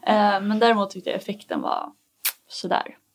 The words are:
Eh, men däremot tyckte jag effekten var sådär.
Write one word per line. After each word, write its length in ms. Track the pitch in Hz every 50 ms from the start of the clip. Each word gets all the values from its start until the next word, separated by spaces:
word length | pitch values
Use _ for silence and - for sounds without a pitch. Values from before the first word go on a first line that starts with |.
| -
Eh, 360 | - 214 208 208 208 202 196
men 180 | 202 202 214 214
däremot 300 | 233 233 226 208 196 196
tyckte 200 | - 185 175 -
jag 80 | -
effekten 440 | 190 - - 202 - - - - -
var 300 | 64 - - - - - - _ _ _ _ _ - - - _ _
sådär. 500 | _ - - - 185 180 - - - - _ _ _